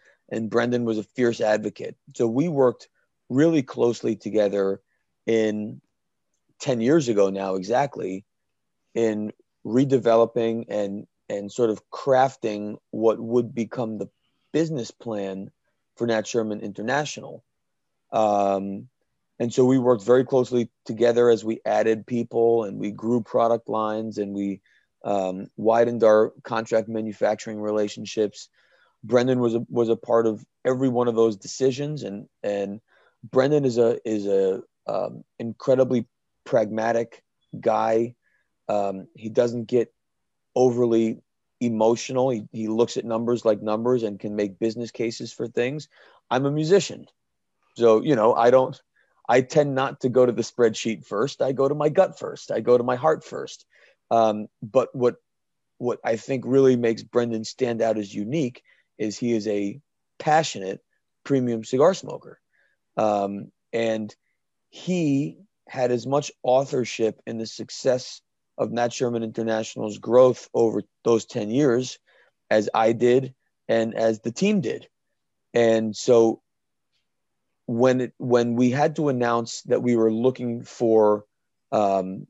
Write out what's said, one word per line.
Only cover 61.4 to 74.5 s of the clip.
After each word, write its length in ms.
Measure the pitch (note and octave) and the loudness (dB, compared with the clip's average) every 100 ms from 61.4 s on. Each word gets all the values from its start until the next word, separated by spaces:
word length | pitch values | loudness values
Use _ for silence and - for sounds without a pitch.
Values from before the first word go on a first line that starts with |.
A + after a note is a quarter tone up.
| B2 A2+ | 0 -4
cigar 300 | A2 C3 E3 | -2 2 2
smoker. 460 | F#3+ - - - - _ _ _ _ _ - | 2 -8 -14 -16 -20 _ _ _ _ _ -2
Um, 560 | G#2+ G2+ G2+ G2+ G2 _ - | 0 0 -2 -6 -12 _ -8
and 420 | A#2 A2+ A2 G#2 - _ _ _ _ _ | -4 -2 -4 -6 -14 _ _ _ _ _
he 680 | - F3 F3+ D3+ C#3 D#3+ D#3+ G3 _ - | -12 -4 -2 0 0 -2 -8 _ _ -12
had 240 | C3 B2 | -2 0
as 160 | B2 B2 | 0 0
much 240 | C#3+ C#3+ - | -2 -4 -6
authorship 760 | B2+ C3 C3+ C#3 A2+ - A2 - A#2 | 2 2 2 -4 -4 -2 -2 -2 -10
in 120 | A2+ | -10
the 100 | A2+ | -10
success 720 | - A2 - C3+ B2+ - - _ _ _ - | -12 -14 -6 -2 -2 -4 -18 _ _ _ -8
of 140 | A2 | -4
Nat 200 | A2+ A#2+ | -2 -2
Sherman 300 | - B2 A#2 | -2 -4 -2
International's 800 | A2+ A2+ A2+ A2 A2 A#2+ A2 G2+ | -6 -6 -4 -4 -6 -8 -8 -8
growth 500 | G#2 B2 B2+ A#2+ - | 2 6 6 4 -4
over 300 | A#2+ A2+ G#2 - _ | 0 0 0 -8 _
those 220 | A#2 A2+ - | 0 0 0
ten 260 | A#2+ G#2+ | -8 -2
years 480 | B2+ C#3+ A#2+ B2+ - _ _ _ _ - | 0 2 2 -2 -10 _ _ _ _ 0
as 200 | G#2+ G#2 | 0 2
I 200 | A2+ A2+ | 2 2
did 420 | A2 A#2+ B2+ C3 - _ _ - | 4 4 4 0 -12 _ _ -2
and 260 | A2+ A2+ | 0 0
as 280 | G#2+ A2+ G#2+ | 0 0 0
the 100 | A#2+ | -6
team 300 | - G3+ | -2 0